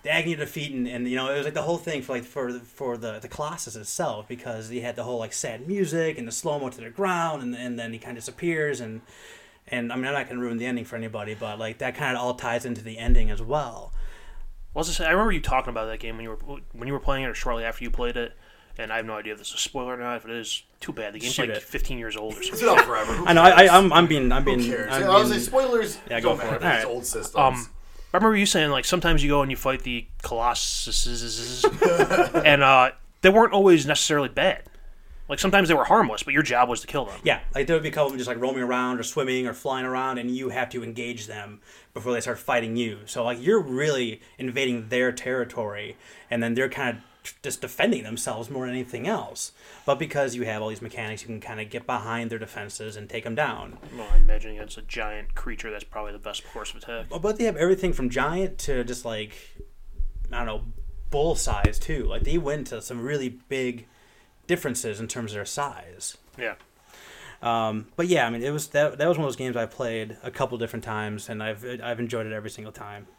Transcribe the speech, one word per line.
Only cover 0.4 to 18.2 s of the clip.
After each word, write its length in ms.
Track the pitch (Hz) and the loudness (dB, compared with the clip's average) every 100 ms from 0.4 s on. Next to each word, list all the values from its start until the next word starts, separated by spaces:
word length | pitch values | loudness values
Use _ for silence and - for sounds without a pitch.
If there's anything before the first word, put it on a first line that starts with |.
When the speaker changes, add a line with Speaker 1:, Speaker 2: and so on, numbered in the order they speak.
Speaker 1:
defeat, 320 | 147 165 147 | -6 -6 -6
and, 160 | 131 123 | -4 -4
and, 200 | 120 123 | -4 -2
you 80 | 127 | -2
know, 140 | 131 | 0
it 40 | 143 | -2
was, 80 | |
like, 100 | 143 | -2
the 80 | 151 | -4
whole 140 | 151 170 | -2 -2
thing 260 | 170 147 | -4 -6
for, 120 | 131 | -4
like, 100 | 127 | -8
for, 260 | 120 143 123 123 | -6 -6 -6 -6
for 360 | 120 - 135 117 | -12 -8 -6 -6
the, 220 | 113 107 | -8 -10
the 80 | 113 | -12
Colossus 480 | - 151 165 - 110 | -8 -8 -8 -10 -12
itself, 500 | 101 - 160 110 107 | -10 -4 -4 -4 -10
because 420 | 120 127 113 110 | -12 -10 -10 -8
he 100 | 120 | -8
had 160 | 120 117 | -8 -8
the 80 | |
whole, 140 | 117 120 | -6 -6
like, 140 | 113 | -6
sad 360 | - 135 113 143 | -6 -8 -8 -6
music 500 | 202 175 165 160 151 | -2 0 0 -2 -4
and 80 | 117 | -8
the 60 | |
slow-mo 380 | 113 - 147 127 | -6 -4 -4 -6
to 100 | 127 | -10
the 100 | 113 | -14
ground, 520 | 117 196 175 165 147 | -4 -2 0 -2 -4
and, 120 | 123 | -6
and 240 | 123 123 120 | -8 -8 -8
then 140 | 117 | -8
he 60 | 113 | -10
kinda 220 | 120 120 | -12 -12
disappears, 600 | 110 - 170 160 147 127 | -12 -6 -4 -2 -2 -4
and, 220 | 113 110 - - - - - _ - | -8 -12 -16 -20 -20 -20 -20 _ -8
and, 240 | 123 120 | -6 -4
I 40 | 127 | -4
mean, 100 | 131 | -2
I'm 80 | |
not 140 | 143 127 | -4 -4
gonna 120 | 123 | -6
ruin 160 | 123 117 | -4 -4
the 80 | 123 | -4
ending 200 | 123 110 | -6 -6
for 100 | 117 | -8
anybody, 380 | 113 107 104 | -8 -8 -8
but, 240 | 107 110 107 | -8 -8 -6
like, 180 | 110 113 | -8 -6
that 160 | 131 | -8
kinda 240 | 123 139 123 | -4 -4 -2
all 160 | 123 | -2
ties 300 | 123 127 120 | -4 -4 -4
into 180 | 127 110 | -4 -8
the 160 | 110 113 | -10 -4
ending 320 | 117 120 113 | 6 8 8
as 100 | 104 | 2
well. 500 | 113 147 131 85 85 - - - - - - - - | -2 -4 -4 -10 -8 -6 -6 -10 -16 -12 -12 -12 -8
Speaker 2:
Well, 40 | 151 | -4
I 20 | |
was 80 | 165 | -2
gonna 80 | - | 0
say, 100 | 160 | 2
I 40 | |
remember 220 | 180 220 | 4 4
you 80 | 165 | 2
talking 300 | - 131 127 | 2 0 0
about 160 | 117 110 | -6 -6
that 140 | 110 | -8
game 160 | 120 113 | -8 -8
when 80 | |
you 60 | 113 | -10
were, 300 | 107 - 143 - | -10 -10 -10 -12
when 160 | 113 120 | -10 -6
you 60 | |
were 60 | 139 | -2
playing 240 | - 135 | 0 0
it 40 | 131 | -2
or 60 | |
shortly 300 | 120 127 117 | -4 -2 -2
after 200 | 113 - | -4 -6
you 60 | 120 | -2
played 260 | 120 120 | 0 0
it, 160 | 120 | -4